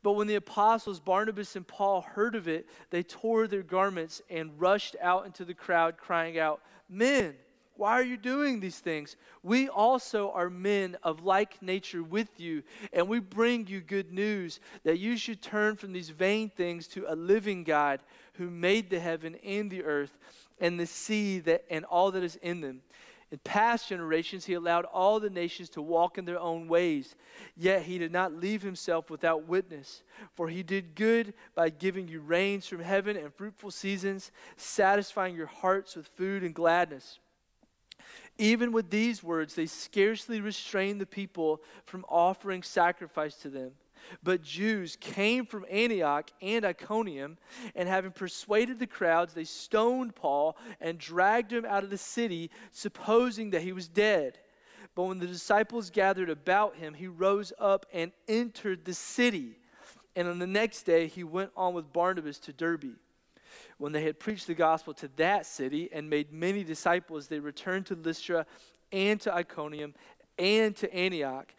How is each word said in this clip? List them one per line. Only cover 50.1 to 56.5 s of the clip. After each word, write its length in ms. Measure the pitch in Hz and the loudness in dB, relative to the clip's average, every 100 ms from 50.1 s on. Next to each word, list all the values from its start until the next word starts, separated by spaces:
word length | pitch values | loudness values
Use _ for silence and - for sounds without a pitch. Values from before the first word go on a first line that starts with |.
| - | -4
Paul 400 | 156 143 151 - 240 202 | 0 2 2 -2 -16 -8
and 180 | 165 170 | -6 -6
dragged 540 | 156 170 190 226 214 | -4 2 4 4 0
him 140 | 233 226 | -4 0
out 180 | 202 | -2
of 60 | 202 | -2
the 80 | 196 | -8
city, 520 | - - 233 170 165 - - | -6 -2 -2 -2 -8 -12 -20
supposing 800 | - 202 - - 226 247 214 214 | -10 -10 -8 2 4 4 -2 -2
that 100 | 180 | -2
he 140 | 175 | -2
was 140 | 185 165 | -6 -4
dead. 520 | 170 214 196 135 - _ _ _ - 202 | 2 4 4 0 -6 _ _ _ -20 -12
But 80 | - | -4
when 160 | 185 185 | -2 -2
the 80 | 180 | -6
disciples 640 | 180 - 208 220 233 190 | -8 2 2 4 -2 -2
gathered 400 | 202 196 190 180 | 2 4 2 -2
about 460 | 147 143 | -2 2